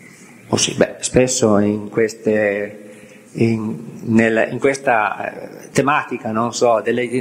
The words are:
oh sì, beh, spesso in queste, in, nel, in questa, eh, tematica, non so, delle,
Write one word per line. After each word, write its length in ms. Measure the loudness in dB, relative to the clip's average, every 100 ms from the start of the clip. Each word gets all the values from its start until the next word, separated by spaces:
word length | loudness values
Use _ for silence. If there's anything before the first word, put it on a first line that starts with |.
| -20 -20 -20 -16 -2
oh 100 | -2
sì, 160 | 0
beh, 220 | 0 0 -2
spesso 580 | 0 2 2 2 4 4
in 320 | 2 0 -4
queste, 1000 | -2 -2 0 0 2 2 0 -6 -12 -20 -20 -20 -20 -10
in, 680 | 0 0 0 -4 -8 -12 -10
nel, 460 | -2 2 2 2 0
in 80 | 0
questa, 720 | 0 0 0 2 0 -2 -8
eh, 380 | -10 -14 -16 -6
tematica, 580 | 0 2 0 -2 -8 -4
non 220 | -2 -2
so, 300 | 2 4 4
delle, 240 | 2 -2 -2 -4